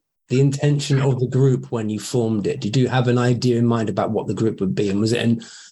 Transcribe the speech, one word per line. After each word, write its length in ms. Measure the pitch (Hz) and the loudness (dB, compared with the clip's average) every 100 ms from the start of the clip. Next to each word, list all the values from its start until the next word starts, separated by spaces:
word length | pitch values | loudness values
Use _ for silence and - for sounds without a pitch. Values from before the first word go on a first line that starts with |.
| _ _ - | _ _ -2
the 120 | 127 | 2
intention 600 | 139 131 147 143 - 135 | 2 2 0 0 0 0
of 160 | 139 120 | 2 0
the 80 | 123 | 0
group 460 | 131 135 127 - | 2 2 0 -4
when 180 | 117 107 | -6 -4
you 80 | 107 | -6
formed 480 | - 123 110 107 95 | -2 -2 0 0 -2
it? 140 | - | -4
Did 160 | 101 131 | -2 0
you 120 | 120 | 2
have 200 | 127 123 | 2 2
an 100 | 123 | 2
idea 400 | 123 117 123 117 | 2 2 2 2
in 80 | 117 | 2
mind 220 | 117 104 | 2 0
about 240 | 98 101 | -2 0
what 160 | 104 - | -2 -4
the 60 | |
group 260 | 98 110 - | -2 -2 0
would 140 | 95 | -2
be, 140 | 95 101 | 0 -2
and 120 | 101 | 0
was 120 | 110 | 0
it 100 | 113 | 0
in, 180 | 113 113 - - - | 0 -2 -4 -20 -10